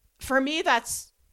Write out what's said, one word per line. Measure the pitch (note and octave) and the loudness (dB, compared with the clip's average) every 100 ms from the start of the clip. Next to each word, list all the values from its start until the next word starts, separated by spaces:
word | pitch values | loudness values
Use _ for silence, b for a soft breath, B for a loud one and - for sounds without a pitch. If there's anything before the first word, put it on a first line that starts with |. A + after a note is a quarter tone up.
| _ _ | _ _
for | - C4 | -2 0
me, | C4+ D#4 | 0 0
that's | F4+ B3+ - - - _ _ | 2 0 0 -10 -12 _ _